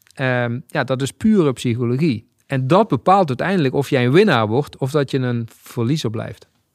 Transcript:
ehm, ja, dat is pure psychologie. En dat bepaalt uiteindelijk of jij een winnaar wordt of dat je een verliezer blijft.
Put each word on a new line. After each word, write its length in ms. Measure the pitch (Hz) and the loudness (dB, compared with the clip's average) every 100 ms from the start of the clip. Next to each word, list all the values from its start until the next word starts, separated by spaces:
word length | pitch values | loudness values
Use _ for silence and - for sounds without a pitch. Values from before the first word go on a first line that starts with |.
| _ | _
ehm, 460 | - 131 123 120 120 - | -6 -2 -2 -2 -6 -6
ja, 180 | 156 | -4
dat 180 | 123 131 | -2 -2
is 100 | 135 | -4
pure 400 | - 220 208 147 | -2 2 4 2
psychologie. 760 | 123 127 117 120 131 165 107 - _ - | 0 -4 -2 -2 0 0 -2 -8 _ -6
En 200 | 135 131 | -4 2
dat 220 | 180 226 | 2 4
bepaalt 400 | 135 - 202 165 | 0 2 2 2
uiteindelijk 460 | 123 151 196 135 | -2 -2 0 0
of 160 | 143 135 | 0 0
jij 140 | 131 123 | 0 4
een 60 | |
winnaar 340 | 156 214 123 107 | 4 4 2 2
wordt 300 | 120 143 - | 0 -4 -6
of 140 | 131 | -4
dat 200 | 147 135 | -2 -2
je 80 | 139 | -2
een 300 | 127 120 113 - | -2 -4 -6 -14
verliezer 480 | - - 117 156 113 | -14 -4 -2 -2 -4
blijft. 360 | 110 110 - _ _ _ | -6 -10 -14 _ _ _